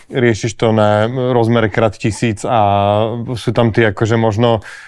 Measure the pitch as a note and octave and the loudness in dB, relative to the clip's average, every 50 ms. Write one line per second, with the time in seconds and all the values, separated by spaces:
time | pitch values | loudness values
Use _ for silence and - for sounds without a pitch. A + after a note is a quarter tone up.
0 | - - - C#3 B2 A#2+ A2 - - A#2 - - - A2+ A2 A2 G#2+ G#2 G#2 G#2 | -16 -10 -4 0 0 2 0 0 -4 -8 -4 -2 0 0 2 2 2 4 2 2
1 | G#2+ A#2 B2+ C3+ B2+ B2+ B2+ A#2+ A2+ A2 A#2+ A#2 A2 G#2+ - - A2+ A2 G#2 - | 0 0 -2 -4 -2 0 0 0 2 2 2 2 0 0 0 0 0 0 0 -2
2 | - A2+ G2+ - - A#2+ G#2+ G2+ - G#2+ B2 A2+ G#2 G2+ G2+ G2+ G2+ G2+ G#2 G#2 | -4 -4 -4 -2 -2 -4 -4 -4 -4 -2 0 2 2 2 2 2 2 2 2 0
3 | A2 A2+ A2+ A#2+ A#2 B2 B2+ A2+ - - G#2+ - A#2+ A#2 G2 - A#2 A2 G2 - | 0 -2 -4 -6 -8 -8 -10 -6 -6 -4 0 0 0 2 2 2 2 2 0 0
4 | A#2 G#2 A#2 A2+ A2+ A2+ G#2 G2+ A#2+ A#2+ A2+ G#2+ - - - - - | -2 0 0 2 0 0 0 2 2 2 2 0 -4 -8 -18 -20 -20